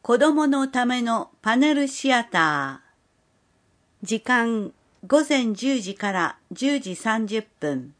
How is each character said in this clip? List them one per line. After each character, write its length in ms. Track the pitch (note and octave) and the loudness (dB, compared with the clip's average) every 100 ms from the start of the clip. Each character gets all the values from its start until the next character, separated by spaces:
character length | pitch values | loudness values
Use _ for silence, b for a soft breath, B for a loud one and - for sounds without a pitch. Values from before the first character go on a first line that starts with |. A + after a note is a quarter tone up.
子 160 | - A#3+ | 2 4
供 300 | D4+ D4+ D4+ | 4 4 2
の 220 | C#4 C4+ | 2 0
た 180 | B3+ B3 | -2 -2
め 160 | B3 | -2
の 300 | A#3 A3+ - _ | -2 -2 -4 _
パ 140 | G#3+ A#3 | 0 2
ネ 180 | D4 | 4
ル 120 | D4 C#4 | 4 0
シ 260 | - C4+ | -2 0
ア 100 | B3+ | 0
タ 580 | A#3 F3+ D#3+ D3 C3+ C3+ _ _ _ _ _ _ _ _ _ _ _ _ | 0 0 2 0 -4 -10 _ _ _ _ _ _ _ _ _ _ _ _
ー。 40 | G3+ | -6
時 140 | A3+ | -6
間、 520 | - B3 A#3 A3+ G3 - _ _ F#3 | 0 0 2 -2 -6 -12 _ _ 0
午 160 | C#4+ D4+ | 2 4
前 240 | C#4+ A#3 | 0 0
十 280 | G#3 B3+ C4+ | -2 -2 -2
時 140 | F#3 | -4
か 180 | G3 G3+ | -6 -4
ら 260 | F#3+ E3 - _ | -2 -2 -4 _
十 280 | E3+ C4 C#4+ | -4 -2 -2
時 180 | F#3 F3+ | -4 -6
三 300 | A3+ A3 A3 | -2 -2 -2
十 160 | G#3+ | -4
分。 520 | G#3+ _ D3+ C3+ B2+ - | -8 _ -4 -4 -8 -20